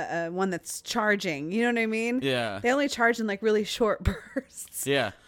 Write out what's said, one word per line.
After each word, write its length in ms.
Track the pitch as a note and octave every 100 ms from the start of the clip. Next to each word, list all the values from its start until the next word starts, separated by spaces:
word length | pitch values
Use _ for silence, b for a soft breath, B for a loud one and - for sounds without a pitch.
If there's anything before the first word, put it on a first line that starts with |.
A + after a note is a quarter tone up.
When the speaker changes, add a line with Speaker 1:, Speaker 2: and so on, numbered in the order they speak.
| G#2+ E3 E3+
Speaker 1:
a 20 |
one 200 | F3+ F#3+
that's 300 | E3+ - -
charging. 680 | - A#3 G#3+ G3+ F#3+ C#3 D#3
You 120 | G#3+
know 60 | A#3+
what 60 | A#3
I 60 | A3
mean? 320 | A3 A#3 B3+
Speaker 2:
Yeah. 380 | C#3 B2 A2+ G2
Speaker 1:
They 120 | A#3+
only 160 | C#4 C#4
charge 320 | A#3+ A#3 A#3
in, 60 | A3
like, 140 | G3
really 220 | A3 G#3+
short 400 | G3+ - G#3+ -
<laughs> 320 | G3 - - C4+
bursts. 500 | - - - - C3
Speaker 2:
Yeah. 260 | C#3 G#2+ -